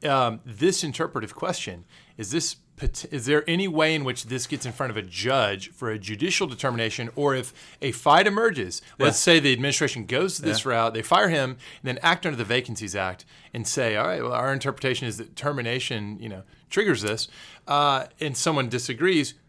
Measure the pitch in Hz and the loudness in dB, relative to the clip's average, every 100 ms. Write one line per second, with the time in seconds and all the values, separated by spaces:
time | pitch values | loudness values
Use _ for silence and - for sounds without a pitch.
0 | 151 135 120 113 - 104 170 185 156 127 | 0 2 2 -2 -10 0 2 2 -2 -4
1 | 165 135 107 - 185 - - 87 - - | -4 -4 -8 -6 -4 -4 -6 -12 -16 -20
2 | - - 98 156 - - _ - 131 - | -18 -12 -4 -4 -4 -8 _ -4 -4 -4
3 | - 143 117 151 151 170 196 160 156 160 | -6 -4 2 2 2 0 0 2 2 2
4 | 131 120 117 127 - 143 127 - 135 107 | -2 -4 -4 -6 -4 -6 -6 -4 -4 -4
5 | 92 87 113 135 107 101 98 - 120 110 | -6 -4 0 2 2 0 -8 -8 -6 -6
6 | 98 107 180 175 180 120 135 120 113 107 | -6 -4 0 0 -2 -2 -2 0 -2 -4
7 | 117 - 143 131 123 - - - 139 - | -6 0 0 0 -4 -12 -20 -6 -6 0
8 | 156 160 202 202 226 151 90 - - - | 6 6 6 2 0 0 -6 -8 -10 0
9 | 139 - - 165 139 131 139 139 143 127 | 2 4 6 6 6 2 2 2 0 -2
10 | 98 127 185 - - 113 131 117 117 113 | -2 0 0 -2 -2 -2 2 2 2 0
11 | 107 180 202 156 131 123 - - 131 127 | 4 4 6 2 0 -4 -16 -10 -6 0
12 | 165 170 175 131 104 120 123 110 104 98 | 2 2 0 -2 0 0 0 -6 -6 -2
13 | 92 90 - - - 117 107 - 120 104 | -4 -6 -14 -20 -12 -8 -4 0 0 2
14 | 147 170 120 120 131 135 135 131 135 123 | 0 0 -2 -2 0 -2 -4 -2 -2 -2
15 | 123 107 - - 139 139 117 127 - 117 | -4 -6 -10 -8 -4 -4 -4 -4 -4 -6
16 | 104 107 113 95 - - - - 214 120 | -8 -10 -12 -12 -16 -20 -4 0 2 2
17 | 104 113 - - - - - 143 147 135 | 0 -2 -6 -10 -20 -12 0 2 4 2
18 | - - 156 127 170 151 123 120 123 117 | -2 -6 -4 -2 0 0 0 -2 -4 0
19 | 175 170 139 - | 2 2 0 -6